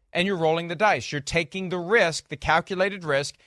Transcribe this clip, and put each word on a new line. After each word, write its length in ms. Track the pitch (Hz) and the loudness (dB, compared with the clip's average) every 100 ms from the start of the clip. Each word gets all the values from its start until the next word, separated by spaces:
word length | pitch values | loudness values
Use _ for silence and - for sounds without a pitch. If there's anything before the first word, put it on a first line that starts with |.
| _ | _
And 120 | - 185 | -2 0
you're 100 | 190 | 0
rolling 320 | 160 165 170 | 0 0 -2
the 60 | 170 | 0
dice. 340 | 214 160 - | 2 2 -2
You're 80 | 147 | -8
taking 480 | 139 170 165 190 185 | -4 -2 -2 -4 -6
the 100 | 180 | -4
risk, 500 | 175 233 175 147 - | 2 4 4 0 -8
the 80 | 151 | -4
calculated 680 | - 156 170 185 196 196 | 2 2 2 0 -2 -2
risk, 300 | 160 139 143 - | -2 -2 -2 -8